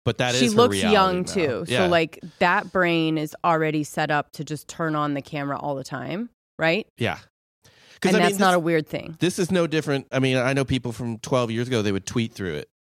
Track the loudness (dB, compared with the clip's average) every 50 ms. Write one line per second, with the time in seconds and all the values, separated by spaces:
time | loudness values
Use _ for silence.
0 | _ -2 -2 0 0 0 2 2 2 4 6 4 4 4 4 2 2 4 4 4
1 | 4 4 2 -2 -4 -4 -2 -2 0 0 -2 -4 -4 -2 0 2 2 4 4 2
2 | 2 0 -4 -10 -18 -18 -4 _ 0 2 2 0 -2 -2 0 0 2 2 2 2
3 | 2 0 0 -2 -2 -4 -6 -2 0 2 2 2 2 0 0 -2 -4 -4 -4 -4
4 | -2 0 0 -2 -2 -4 -10 -12 -10 -10 -10 -10 -10 -12 -8 -6 -4 -2 -2 -2
5 | -2 -2 -2 -4 -6 -8 -8 -6 -6 -6 -6 -6 -4 -6 -6 -6 -8 -8 -10 -8
6 | -8 -8 -8 -8 -8 -10 -14 _ _ _ _ -2 0 0 0 0 -2 -8 _ -4
7 | -4 -4 -4 -6 -10 _ _ _ _ _ _ _ _ _ _ _ _ -20 -8 -4
8 | 0 2 4 4 4 2 2 4 4 4 4 4 2 2 0 0 0 -2 -8 -10
9 | -10 -12 -4 -2 -2 -2 0 0 -2 0 2 2 2 2 0 -2 0 0 -2 -2
10 | -2 -2 0 0 2 2 2 2 2 2 2 0 0 0 -2 -2 -2 -4 -6 -6
11 | -6 -6 -6 -8 -4 -2 0 0 0 0 -2 -2 -2 0 0 2 2 2 0 -2
12 | -4 -4 -2 -2 -2 -2 -4 -8 -6 -6 -6 -6 -8 -12 _ _